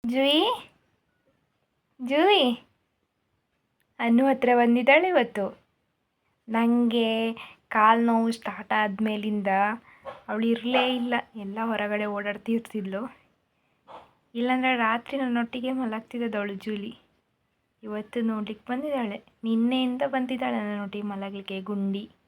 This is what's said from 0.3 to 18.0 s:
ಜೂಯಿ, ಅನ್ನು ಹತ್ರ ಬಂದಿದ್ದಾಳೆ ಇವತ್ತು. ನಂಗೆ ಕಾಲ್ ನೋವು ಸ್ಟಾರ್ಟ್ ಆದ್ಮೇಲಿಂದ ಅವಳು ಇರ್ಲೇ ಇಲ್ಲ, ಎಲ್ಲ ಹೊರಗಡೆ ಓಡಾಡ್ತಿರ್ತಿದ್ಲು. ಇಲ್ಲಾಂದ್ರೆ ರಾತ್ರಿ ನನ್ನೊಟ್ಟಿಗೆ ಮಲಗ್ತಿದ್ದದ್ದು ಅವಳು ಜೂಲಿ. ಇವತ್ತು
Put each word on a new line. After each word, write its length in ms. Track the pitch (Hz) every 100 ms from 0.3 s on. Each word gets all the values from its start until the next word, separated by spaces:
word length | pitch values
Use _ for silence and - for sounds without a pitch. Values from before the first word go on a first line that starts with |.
| 302 427 466 - _ _ _ _ _ _ _ _ _ _ _ _ _ 247
ಜೂಯಿ, 340 | 285 359 403 254 240 _ _ _ _ _ _ _ _ _ _ _ _ _ -
ಅನ್ನು 180 | 233 233 269
ಹತ್ರ 220 | 262 240 240
ಬಂದಿದ್ದಾಳೆ 460 | 240 240 247 294 370
ಇವತ್ತು. 320 | 339 233 208 190 - _ _ _ _ _ _ _ _ - 226
ನಂಗೆ 540 | 233 240 240 240 226 226 226 226 - - _
ಕಾಲ್ 260 | 220 220 226 233
ನೋವು 220 | 226 226 233
ಸ್ಟಾರ್ಟ್ 360 | - 196 214 214
ಆದ್ಮೇಲಿಂದ 720 | 214 196 220 214 208 208 196 190 202 233 _ _ - - -
ಅವಳು 180 | 214 226
ಇರ್ಲೇ 320 | 233 233 254 254 254
ಇಲ್ಲ, 140 | 240 240 - 220
ಎಲ್ಲ 140 | 196 208 226
ಹೊರಗಡೆ 360 | 208 208 208 208
ಓಡಾಡ್ತಿರ್ತಿದ್ಲು. 880 | 202 202 208 - 226 226 220 190 190 247 - _ _ _ _ _ _ _ - - _ _ 233
ಇಲ್ಲಾಂದ್ರೆ 340 | 247 254 254 247 220
ರಾತ್ರಿ 320 | 233 - 277
ನನ್ನೊಟ್ಟಿಗೆ 500 | 254 240 233 254 254 262
ಮಲಗ್ತಿದ್ದದ್ದು 560 | 233 214 226 240 233 214
ಅವಳು 160 | 202 196
ಜೂಲಿ. 280 | 220 208 208 254 _ _ _ _ _ _ _ _ 214
ಇವತ್ತು 320 | 208